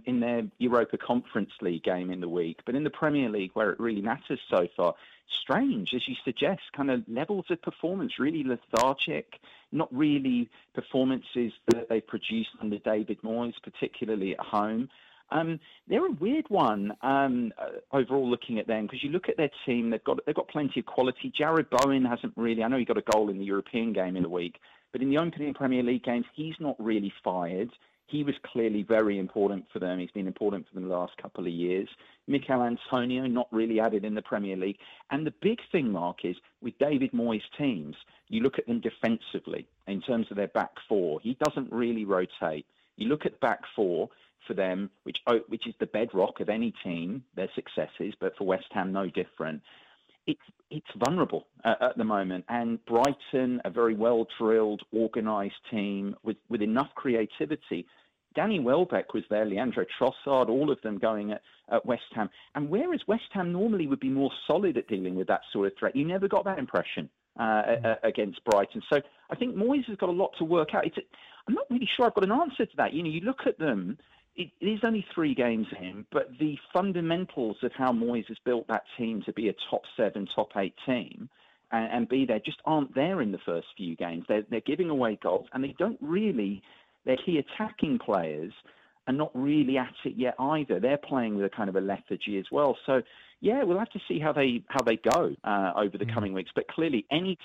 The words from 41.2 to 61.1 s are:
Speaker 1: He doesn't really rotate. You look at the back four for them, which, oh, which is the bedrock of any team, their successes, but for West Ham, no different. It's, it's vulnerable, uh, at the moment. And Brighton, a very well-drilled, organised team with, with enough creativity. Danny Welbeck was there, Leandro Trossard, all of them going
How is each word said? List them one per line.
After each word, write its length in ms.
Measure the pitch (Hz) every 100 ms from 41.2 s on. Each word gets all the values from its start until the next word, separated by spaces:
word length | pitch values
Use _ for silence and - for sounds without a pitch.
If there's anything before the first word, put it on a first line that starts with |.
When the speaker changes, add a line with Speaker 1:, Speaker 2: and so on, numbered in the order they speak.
Speaker 1:
He 140 | 110 139
doesn't 280 | - - 131
really 340 | 110 120 117 101
rotate. 600 | 95 90 - 82 76 - _ _ -
You 100 | 110
look 180 | 151 -
at 60 |
the 80 | -
back 220 | 123 - - -
four 340 | 98 85 107 - _ _ -
for 80 |
them, 360 | 98 95 92 98 -
which, 160 | - - -
oh, 140 | 117 -
which 180 | 113 120
is 60 | -
the 60 | 107
bedrock 560 | 107 117 95 95 -
of 80 | 95
any 240 | 110 117 -
team, 400 | 95 85 85 127 127
their 140 | - 95 -
successes, 580 | - - 78 - 90 -
but 160 | 95 -
for 80 |
West 220 | 98 92 -
Ham, 200 | 104 95
no 160 | 95 92
different. 540 | 95 90 - 80 78 - - - _ _ _ -
It's, 140 | - - _ _
it's 160 | 156 - 101
vulnerable, 500 | 123 175 139 80 - _
uh, 120 | 113 110
at 180 | 123 117
the 60 |
moment. 400 | 110 104 95 90 -
And 340 | 120 117 113 -
Brighton, 760 | 117 139 139 - 139 127 123
a 60 | -
very 240 | 120 117 107
well-drilled, 840 | 113 120 113 - 113 113 110 107 -
organised 600 | 110 113 117 110 107 101 - -
team 440 | 110 101 101 101 101
with, 120 | 110 107 -
with 120 | 113
enough 280 | 104 113 147 -
creativity. 920 | 139 117 107 - 151 151 - 87 87 _ _ _ _ -
Danny 240 | 190 202
Welbeck 540 | 120 143 180 113 -
was 100 | 113 -
there, 160 | 107 107
Leandro 400 | 98 127 113 92 -
Trossard, 520 | 127 - - 135 120
all 200 | 127 151
of 100 | 135
them 160 | 113 101
going 340 | 113